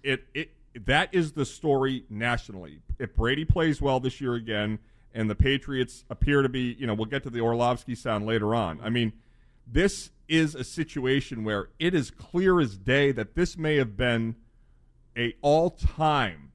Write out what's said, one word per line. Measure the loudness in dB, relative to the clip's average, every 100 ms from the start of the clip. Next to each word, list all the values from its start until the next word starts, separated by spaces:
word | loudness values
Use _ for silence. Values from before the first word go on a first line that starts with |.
It, | -2 -4 -6
it, | -12 -12 _ _ -10 0
that | 2 2
is | 0 0
the | -2 -6
story | -2 0 2 2 -4 -8
nationally. | -4 -2 -2 -6 -16 -16 -20 -12 -8
If | -4 0
Brady | 0 0 0
plays | 2 2 2
well | 2 0
this | 0 -4
year | -4 -4
again, | -4 -2 -2 -4 _ _ -14
and | -4 -4
the | 2
Patriots | 2 2 -2 -4 -4 -6 _
appear | -2 4 4
to | 4
be, | 0 -4 -4
you | -4
know, |
we'll | -2 -4
get | -6
to | -6
the | -2
Orlovsky | 0 2 2 0 -4 -8
sound | -2 -2 0
later | 0 0 0
on. | -2 -6
I | -4
mean, | -2 -2 -4 _ _ _ _ -2
this | 2 2 0 -16 _ -2
is | 0 0
a | -4
situation | -10 -6 -6 -4 0 0 -2 -8
where | -4 -4 -4 _
it | 0 0
is | -2
clear | -10 -6 0 4 4
as | 2 -2
day | 0 4 4
that | 0 -4 -2
this | -2 -2
may | 0 2
have | 0 0
been | 0 0 -2 -6 _ _ _ _ _ _ _ -4
a | -4 0
all-time | 2 4 4 2 0 2 2 2 0 -4 -18